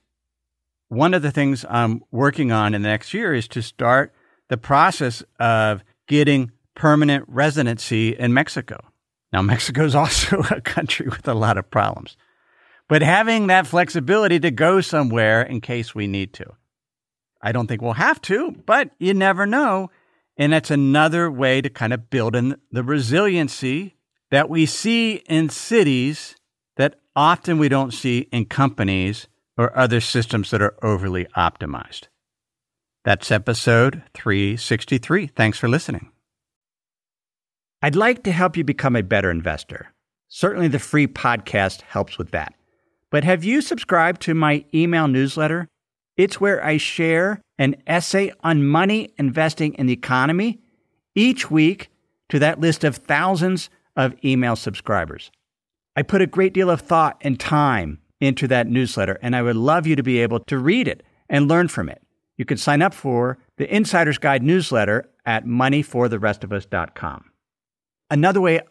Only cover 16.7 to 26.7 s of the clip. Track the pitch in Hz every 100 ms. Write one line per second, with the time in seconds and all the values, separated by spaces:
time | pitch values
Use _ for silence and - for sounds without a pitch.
16.7 | _ _ _ _ _ _ _ 104 120 110
17.7 | 110 117 113 233 311 - 208 339 - -
18.7 | 247 269 - 180 196 196 185 202 254 269
19.7 | 190 185 _ _ _ _ - 147 160 151
20.7 | 143 135 143 160 170 170 131 131 131 131
21.7 | - 113 123 113 131 113 120 127 139 _
22.7 | 120 123 147 117 160 208 175 143 - 131
23.7 | 143 196 - _ _ - 139 151 160 156
24.7 | - 220 233 226 208 - 160 156 - -
25.7 | 226 151 127 131 151 - - _ _ _